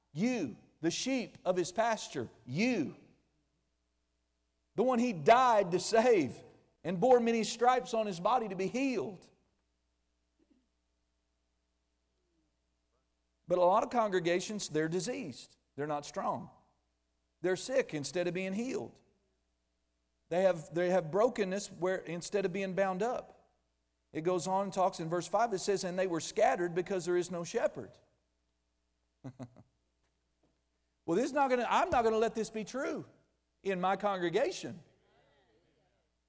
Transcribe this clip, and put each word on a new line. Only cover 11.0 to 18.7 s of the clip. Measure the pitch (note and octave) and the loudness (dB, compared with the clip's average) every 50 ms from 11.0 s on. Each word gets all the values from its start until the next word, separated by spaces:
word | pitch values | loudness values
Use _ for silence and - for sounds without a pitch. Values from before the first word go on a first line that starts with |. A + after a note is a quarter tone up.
| _ _ _ _ _ _ _ _ _ _ _ _ _ _ _ _ _ _ _ _ _ _ _ _ _ F4 E4+ E4 _ _ _ _ _ _ _ _ _ _ _ _ _ _ _ _ _ _ _ _ _ D#3+ | _ _ _ _ _ _ _ _ _ _ _ _ _ _ _ _ _ _ _ _ _ _ _ _ _ _ _ _ _ _ _ _ _ _ _ _ _ _ _ _ _ _ _ _ _ _ _ _ _ 0
But | F3+ F#3 | 2 6
a | F3+ | 6
lot | F3+ G3 A3+ | 6 6 4
of | C4+ B3 | 2 2
congregations, | B3 A#3+ A3 G#3 F3+ F3+ D#3+ E3+ F3 F#3 F3+ - G#3+ G3+ - - | 0 0 2 2 0 0 2 2 0 0 0 -4 -6 -6 -6 -2
they're | D3+ D#3 D#3 E3 | 0 0 0 0
diseased. | E3+ F#3 E3+ A#3+ B3+ C#4+ G#3+ C#3+ A2+ - - - - _ _ _ _ | 0 -2 -2 -4 -4 -6 -8 -8 -10 -12 -16 -20 -20 _ _ _ _
They're | C3+ D3 D#3 | -8 -6 -4
not | D3 D3 C#3+ | -4 -6 -6
strong. | - - C#3+ - G#3+ D#3 A#2 - - - _ _ _ _ _ _ _ _ _ _ _ _ _ _ _ _ _ | -8 -8 -4 -4 -4 -4 -4 -8 -14 -18 _ _ _ _ _ _ _ _ _ _ _ _ _ _ _ _ _
They're | D#3+ F3+ F#3 | -2 -2 -2
sick | F3+ - B3+ C4 C4+ - - E3 | -2 -4 0 0 0 0 0 -4
instead | D3 C3+ - - F3+ F3 F3 | -6 -6 -4 -4 -2 -2 -2
of | E3 | -2
being | F#3 F#3+ F#3+ | -4 -4 -4
healed. | F#3+ A3 A#3+ C4 | -4 -4 -4 -4